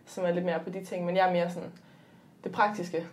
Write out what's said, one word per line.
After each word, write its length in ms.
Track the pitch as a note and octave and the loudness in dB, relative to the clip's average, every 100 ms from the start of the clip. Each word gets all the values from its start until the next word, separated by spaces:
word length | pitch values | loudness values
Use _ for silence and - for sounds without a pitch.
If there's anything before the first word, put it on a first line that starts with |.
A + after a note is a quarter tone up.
| - | -14
som 200 | - F3+ | -2 0
er 60 | |
lidt 140 | F3 F3 | 2 0
mere 140 | D#3+ | -2
på 60 | F3 | -4
de 160 | F#3 F#3 | -8 -6
ting, 200 | F#3 F3 | -4 0
men 100 | F3+ | 4
jeg 120 | F#3 | 4
er 40 | |
mere 160 | F3 F3 | 4 2
sådan 220 | E3+ - - - - - - - - | -2 -10 -14 -20 -20 -20 -20 -20 -10
det 80 | F#3 | -8
praktiske, 540 | - G#3 G#3+ F3 D#3+ E3+ | 2 2 2 -4 -4 -6